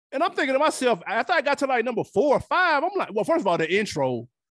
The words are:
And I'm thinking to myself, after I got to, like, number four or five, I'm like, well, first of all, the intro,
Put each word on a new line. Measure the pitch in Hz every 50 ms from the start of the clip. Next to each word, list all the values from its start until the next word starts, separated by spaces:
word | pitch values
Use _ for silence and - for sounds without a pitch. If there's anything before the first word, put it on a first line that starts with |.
| _ _
And | - 277 330
I'm | 392 370
thinking | 370 320 262 269
to | 269
myself, | 302 302 - - 254 247 220 170 - -
after | 196 226 247 - 359
I | 330
got | 247 285 285 -
to, | 277
like, | 262 262 240 226
number | 254 247 196 151
four | - - 202 277 294 247
or | 190
five, | - - 294 339 370 349 311 277 294
I'm | 370 403
like, | 370 - - 202
well, | 220 196
first | - 330 330
of | 208 190
all, | 175 160
the | 160 156 180 202
intro, | 214 - - 160 135 131 123 117 117 - _ _ _ _